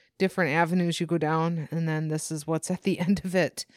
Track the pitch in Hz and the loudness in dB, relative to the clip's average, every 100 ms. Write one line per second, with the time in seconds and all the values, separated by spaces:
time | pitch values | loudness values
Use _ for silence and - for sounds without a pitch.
0 | _ - 190 - 160 160 165 180 170 160 | _ -2 -2 2 0 2 2 2 2 0
1 | 170 170 151 160 165 170 151 165 160 156 | 0 0 2 2 0 -2 -4 -4 -2 -2
2 | 156 156 - 156 151 160 - 180 196 175 | -2 -4 -4 -6 -4 -4 -2 -4 -2 0
3 | 170 190 185 185 156 - - | 2 0 0 0 0 -2 -14